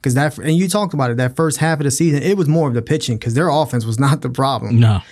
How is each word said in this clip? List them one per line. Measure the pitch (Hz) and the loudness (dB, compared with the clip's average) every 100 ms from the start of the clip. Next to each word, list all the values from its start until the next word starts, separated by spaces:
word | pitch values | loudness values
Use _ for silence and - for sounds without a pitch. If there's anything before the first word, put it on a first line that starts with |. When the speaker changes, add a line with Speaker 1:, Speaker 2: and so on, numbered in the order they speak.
Speaker 1:
'Cause | 135 | 0
that, | 127 147 - | 0 0 -2
and | 147 | 0
you | 165 190 | 0 2
talked | 208 202 | 0 -2
about | 147 123 | -2 -2
it, | 117 | 0
that | 127 | -2
first | 131 160 151 | 0 -2 0
half | 160 156 | 0 0
of | |
the | 143 | -2
season, | - 170 143 | 0 2 2
it | 165 196 | 0 0
was | 151 | 2
more | 165 147 | 2 2
of | |
the | 120 | -2
pitching | 113 151 139 110 | -2 -2 -2 -4
'cause | 123 | -2
their | 117 175 | 0 2
offense | 147 143 123 113 | 0 0 -2 -2
was | 110 | 0
not | 139 151 | 0 0
the | 127 | -2
problem. | 127 135 123 110 120 | -2 -2 -2 2 4
Speaker 2:
No. | 117 101 - | 4 2 -4